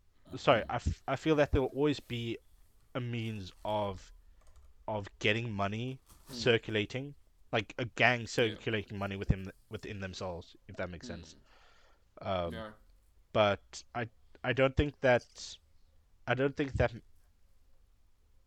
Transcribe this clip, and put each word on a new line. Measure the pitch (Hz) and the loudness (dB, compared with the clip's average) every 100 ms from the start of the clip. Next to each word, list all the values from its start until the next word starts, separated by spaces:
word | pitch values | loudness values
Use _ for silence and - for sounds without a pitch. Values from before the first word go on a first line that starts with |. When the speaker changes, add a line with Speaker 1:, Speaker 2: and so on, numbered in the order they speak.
| _ _ - 131 | _ _ -16 0
Speaker 1:
sorry, | - 120 - | 4 4 4
I | 120 | -4
f-, | - - - | -2 -4 -2
I | 135 | 0
feel | 156 151 | 4 4
that | 143 | 4
there'll | 151 131 | 4 2
always | 127 147 143 | 2 2 0
be | - 120 117 113 - - - _ - 131 | -4 -6 -6 -6 -10 -20 -20 _ -12 -8
a | |
means | 120 117 113 107 92 - 101 | -4 -4 -4 -6 -10 -10 -4
of, | 107 101 92 - - - - - - - - - | -2 -2 -4 -12 -20 -20 -20 -20 -20 -20 -14 -6
of | 107 101 - | -6 -6 -2
getting | 110 107 120 | 0 2 0
money | 101 98 110 127 131 - - - | -2 -2 -2 -6 -10 -16 -20 -14
Speaker 2:
Hmm. | |
Speaker 1:
circulating, | 123 120 117 - 110 104 127 143 143 - _ - | -2 4 4 2 -2 -2 -4 -10 -14 -20 _ -4
like | 117 107 - | -4 -2 -6
a | 120 | -6
gang | - 117 123 | 4 4 4
Speaker 2:
Yeah. | 113 | 0
Speaker 1:
circulating | - 117 104 - 110 95 101 | 2 2 0 -2 -2 -2 -4
money | 101 98 | -4 -2
within, | 98 98 92 - - | 0 0 -4 -14 -14
within | 107 - 104 | -12 -10 -10
themselves, | 95 90 95 87 - - - | -10 -8 -8 -8 -12 -20 -14
if | 98 | -8
that | 92 | -8
makes | 85 82 | -8 -12
Speaker 2:
Hmm. | |
Speaker 1:
sense. | 85 82 - - - - - - _ _ - | -12 -14 -20 -20 -20 -20 -20 -20 _ _ -12
Um, | 101 92 85 | -4 -2 -2
Speaker 2:
Yeah. | 113 110 107 - - _ _ _ | -6 -10 -14 -20 -20 _ _ _
Speaker 1:
but | 117 104 98 - - - | 4 4 4 -4 -18 -10
I, | 120 117 - - - | -8 -8 -10 -20 -6
I | 123 | -2
don't | 127 135 131 | 4 4 4
think | 147 - | 0 2
that, | 131 123 - - - - _ - - - _ - - | 4 6 4 -12 -16 -16 _ -20 -20 -20 _ -10 -2
I | |
don't | 127 139 135 | 0 0 0
think | 143 | -2
that | - 120 113 - - - _ - - - - - _ _ _ _ - | 0 0 -2 -16 -20 -20 _ -20 -20 -20 -20 -20 _ _ _ _ -20